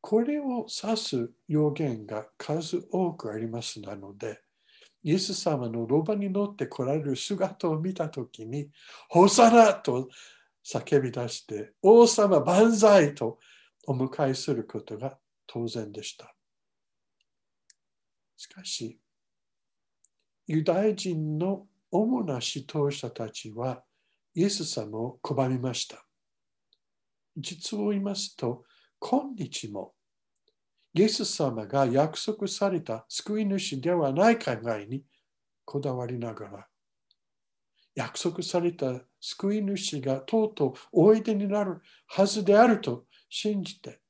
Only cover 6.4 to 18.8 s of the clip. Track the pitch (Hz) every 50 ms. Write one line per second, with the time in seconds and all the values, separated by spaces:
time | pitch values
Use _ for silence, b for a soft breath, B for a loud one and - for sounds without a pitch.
6.4 | 202 202 202 - 135 - - - 131 127 143 156 147 143 135 127 - - 202 180
7.4 | 185 - 190 _ - 170 156 156 160 190 185 - 170 156 - 143 120 - - -
8.4 | 113 110 123 147 143 143 B B B B B B B B - - 185 202 - -
9.4 | 240 233 226 240 226 214 196 - - - 123 123 131 127 B B B B B B
10.4 | B B B _ _ - - 120 - - - 143 131 127 120 131 120 113 - -
11.4 | - - 110 104 107 - _ _ - 190 220 233 233 233 - - 208 202 185 151
12.4 | 135 165 175 190 220 233 233 202 202 214 202 196 160 143 143 - 123 110 113 b
13.4 | b b b b b b b _ _ - 135 127 131 131 - - 151 135 131 127
14.4 | - - 139 113 107 - - 110 - - 110 107 120 135 - _ _ _ _ _
15.4 | _ - - 120 117 113 113 120 107 104 101 107 101 - - _ - - _ _
16.4 | _ _ _ _ _ _ _ _ _ _ _ _ _ _ _ _ _ _ _ _
17.4 | _ _ _ _ _ _ - _ _ _ _ _ _ _ _ _ _ _ _ _
18.4 | - - - - 185 - - -